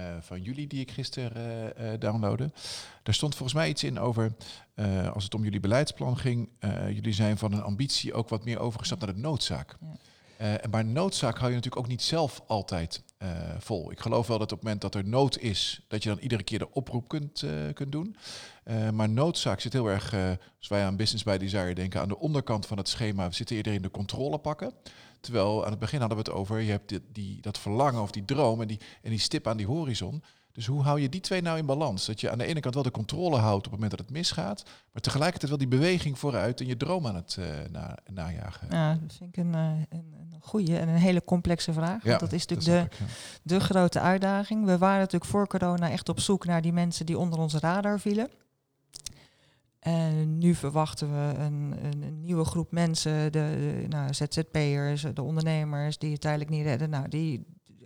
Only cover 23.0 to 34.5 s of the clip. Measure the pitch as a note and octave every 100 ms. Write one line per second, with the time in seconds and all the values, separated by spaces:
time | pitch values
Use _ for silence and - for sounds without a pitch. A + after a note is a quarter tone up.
23 | G#2+ G2 F2+ - - A2+ A2 G2+ F#2 -
24 | G2 A2 C3+ D3 D3+ D3+ F#3 - - -
25 | - _ - A#2 G2 G#2+ F#2 G2+ A2 D3
26 | A#2 G#2+ A2 F2 G2 A2 G#2+ G2+ - F#2+
27 | - A2 G2 G2+ G#2 G#2 G#2 G#2+ C#3+ A#2+
28 | G2+ G#2+ G2 C#3 C3 A2+ A2 A2 - -
29 | - A2 - D#3 G#2+ A2 G2+ D#3+ D3 A2
30 | F#2+ C#3+ - _ _ - A2+ C#3+ C#3 D3
31 | C3+ F#3 - F#3 E3+ D#3+ D3 C#3 D3+ F#2
32 | - A2+ A#2+ A#2+ B2 D#3+ C3 C3 B2+ -
33 | G#2+ D3 F3+ C3+ G#2+ G2+ G2 G#2 A2 F#2+
34 | F2 C#3+ F3 - -